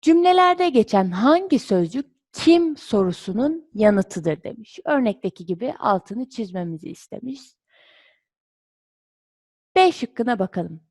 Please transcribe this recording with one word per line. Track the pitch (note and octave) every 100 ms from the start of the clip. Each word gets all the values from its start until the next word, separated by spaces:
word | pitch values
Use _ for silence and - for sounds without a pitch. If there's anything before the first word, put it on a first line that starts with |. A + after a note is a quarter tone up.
Cümlelerde | - E4 F4 F4+ F4+ F4+ F4+
geçen | B3+ G#3+ G3+ F#3+
hangi | F3+ A#3+ E4 F#4+ D4
sözcük | - F#3 E3+ A3+ C#4 _ _
kim | - - E4+ E4+ D4
sorusunun | - G#3+ F#3+ F3 - F#3+ C#4 E4 D4+
yanıtıdır | G#3 G#3+ G3+ F#3+ - E3 D3+
demiş. | - A3+ G#3+ - -
Örnekteki | D4 A#3+ G3+ F#3+ - F3
gibi | F3 B3 -
altını | - G3 - G3+ B3+
çizmemizi | - G#3 F3+ F3 D#3+ -
istemiş. | - - - B3 - - _ _ _ _ _ _ _ _ _ _ _ _ _ _ _ _ _ _ _ _ _ _ -
B | F#4
şıkkına | D#4 A#3+ - A#3 A#3
bakalım. | F#3+ - E3+ D#3+ _